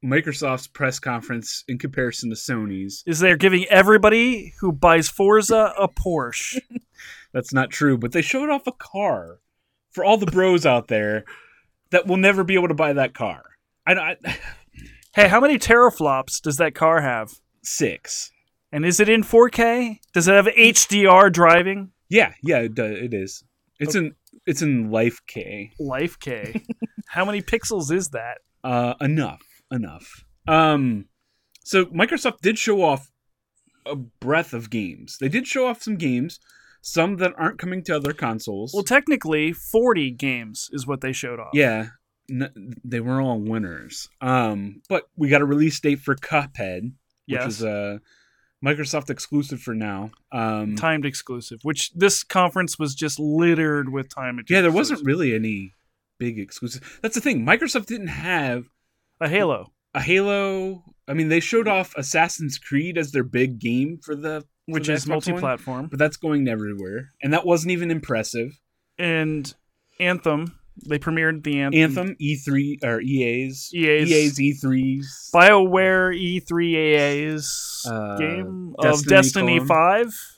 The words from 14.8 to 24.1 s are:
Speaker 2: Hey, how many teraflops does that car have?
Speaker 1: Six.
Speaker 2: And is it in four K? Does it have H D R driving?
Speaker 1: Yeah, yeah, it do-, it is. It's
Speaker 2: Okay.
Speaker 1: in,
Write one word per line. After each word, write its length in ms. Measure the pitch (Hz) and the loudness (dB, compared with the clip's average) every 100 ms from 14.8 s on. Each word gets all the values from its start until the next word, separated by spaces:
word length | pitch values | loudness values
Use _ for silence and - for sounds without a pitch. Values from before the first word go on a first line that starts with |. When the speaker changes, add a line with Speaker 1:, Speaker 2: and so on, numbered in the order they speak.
| - - _ | -20 -20 _
Speaker 2:
Hey, 140 | - 202 | 4 6
how 100 | 208 | 6
many 180 | 277 285 | 4 2
teraflops 800 | - 233 240 233 151 131 131 - | 4 6 6 4 0 0 -2 -6
does 160 | 160 139 | -4 -2
that 180 | 160 - | -2 2
car 260 | 160 165 | 2 2
have? 300 | 143 120 110 - _ _ | 0 -4 -6 -14 _ _
Speaker 1:
Six. 680 | - - 135 82 - - - _ _ _ _ | -10 -2 -2 -2 -10 -12 -12 _ _ _ _
Speaker 2:
And 140 | 147 165 | -4 0
is 140 | 175 | 2
it 100 | 208 | 4
in 140 | 226 | 4
four 260 | 214 226 240 | 6 6 6
K? 500 | - 233 240 240 214 _ | 6 2 2 -2 -8 _
Does 140 | - 170 | 0 6
it 60 | |
have 140 | 196 202 226 | 6 6 8
H 320 | 226 220 - | 6 6 2
D 180 | 202 196 | 4 8
R 220 | 185 196 | 10 8
driving? 600 | 165 170 170 180 196 196 _ _ | 8 6 6 4 -4 -8 _ _
Speaker 1:
Yeah, 240 | 196 214 - | 2 2 -2
yeah, 160 | 143 147 | 0 0
it 160 | 117 113 | 0 -4
do-, 80 | |
it 300 | 110 104 120 | -4 -4 -6
is. 300 | 110 95 - _ _ _ _ | -6 -6 -12 _ _ _ _
It's 160 | 147 190 | -2 -2
Speaker 2:
Okay. 120 | |
Speaker 1:
in, 80 | 156 | -2